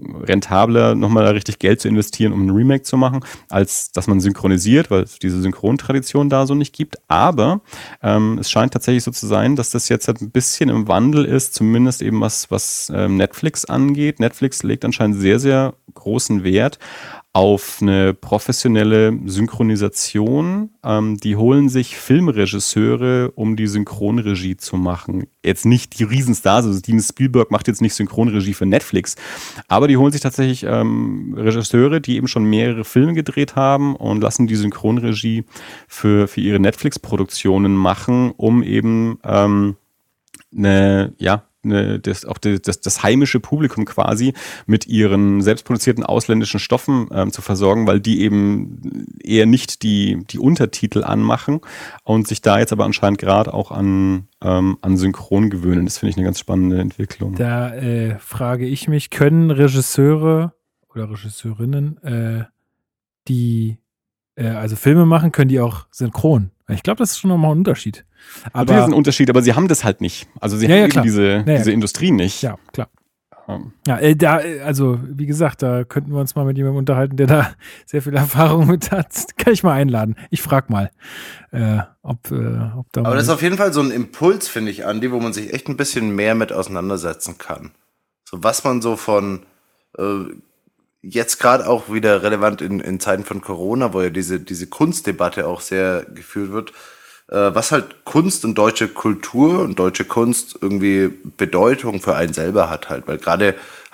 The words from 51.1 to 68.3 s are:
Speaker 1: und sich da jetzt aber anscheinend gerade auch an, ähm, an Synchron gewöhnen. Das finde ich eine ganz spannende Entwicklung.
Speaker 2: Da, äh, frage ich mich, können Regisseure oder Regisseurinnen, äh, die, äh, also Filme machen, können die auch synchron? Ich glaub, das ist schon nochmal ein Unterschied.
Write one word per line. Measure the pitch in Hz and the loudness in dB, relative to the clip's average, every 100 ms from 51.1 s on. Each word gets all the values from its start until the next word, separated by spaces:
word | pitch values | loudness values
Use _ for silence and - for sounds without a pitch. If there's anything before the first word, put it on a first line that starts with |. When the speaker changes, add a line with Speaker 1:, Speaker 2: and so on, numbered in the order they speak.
| 107 110 123 - 151 - - - - | 0 0 -2 -2 -4 -6 -18 -18 -12
Speaker 1:
und | - 110 104 | 0 0 0
sich | 107 | 0
da | 110 101 | 4 4
jetzt | 113 | 4
aber | 104 | 0
anscheinend | 107 107 101 101 | 0 2 0 0
gerade | 95 101 113 | 2 2 2
auch | 101 101 | -4 -6
an, | 98 98 95 95 95 95 _ | -2 0 2 2 0 -6 _
ähm, | 92 92 95 95 | -2 0 0 0
an | 98 92 | 0 0
Synchron | 95 95 - 98 107 | 0 -2 -2 2 2
gewöhnen. | 95 90 90 90 | 0 0 0 0
Das | - | -2
finde | 104 | -4
ich | 92 | -2
eine | |
ganz | 92 92 | -2 -4
spannende | - 92 92 92 | -4 0 0 0
Entwicklung. | 95 - 98 - 98 | -2 -6 -10 -8 -8
Speaker 2:
Da, | 92 120 120 123 | -4 -4 -2 -6
äh, | 120 123 117 113 104 | -6 -4 -2 -4 -6
frage | - 110 123 123 127 | -10 -8 -4 -4 -4
ich | 139 - | -6 -2
mich, | 151 - | -4 -2
können | - 147 165 165 | 2 4 4 2
Regisseure | 135 143 131 127 - 139 156 160 160 170 _ _ _ _ | 4 4 4 0 2 4 4 2 0 -2 _ _ _ _
oder | 113 107 | -12 -10
Regisseurinnen, | 104 107 - 113 107 120 139 147 156 | -10 -14 -12 -10 -6 -4 -4 -4 -8
äh, | 147 120 113 113 110 _ _ _ _ _ _ _ - | -8 -4 -4 -6 -8 _ _ _ _ _ _ _ -4
die, | 127 120 113 110 113 _ _ _ _ _ - | -2 0 -2 -4 -8 _ _ _ _ _ -6
äh, | 113 | -6
also | 110 107 107 | -4 -6 0
Filme | 139 160 170 | 4 6 6
machen, | 165 160 | 4 2
können | 147 131 | 2 2
die | 131 | 2
auch | 120 107 - | 0 -4 -14
synchron? | - 123 - 156 135 95 _ - | -8 -6 0 2 2 0 _ -8
Ich | - | -6
glaub, | - 220 | -4 -2
das | 220 | -2
ist | - | -2
schon | 190 | 0
nochmal | 175 156 | 2 2
ein | 151 | 2
Unterschied. | 196 - 107 - - _ - | 0 -2 -4 -12 -18 _ -20